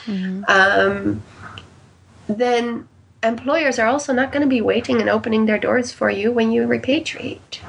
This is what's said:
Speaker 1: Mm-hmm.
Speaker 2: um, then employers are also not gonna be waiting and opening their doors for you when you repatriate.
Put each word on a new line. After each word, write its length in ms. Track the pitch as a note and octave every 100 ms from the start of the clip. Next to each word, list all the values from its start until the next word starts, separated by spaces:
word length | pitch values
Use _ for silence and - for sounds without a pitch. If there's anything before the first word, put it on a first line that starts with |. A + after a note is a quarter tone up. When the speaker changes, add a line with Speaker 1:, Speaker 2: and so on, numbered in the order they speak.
| -
Speaker 1:
Mm-hmm. 360 | G3 F#3 F#3 G3
Speaker 2:
um, 720 | G3 F#3+ G3 G3 G3+ G3 - - - - - - - - _ - - -
then 600 | G#3 B3 A#3+ A#3+ A#3 - _ _ _
employers 560 | A3+ A#3 B3+ D#4+ D4 A#3+
are 100 | A3+
also 260 | C#4 C#4
not 180 | B3 C4+
gonna 160 | C#4+ C#4+
be 140 | B3+
waiting 380 | G3 G#3 A#3 A#3
and 100 | G#3
opening 360 | G#3+ A3+ A3 A3
their 140 | G#3
doors 320 | - A#3+ A#3+
for 180 | - G#3+
you 220 | G3 G#3+
when 200 | A#3+ A3+
you 160 | A#3 A#3
repatriate. 920 | A#3 - D4+ - - - - - -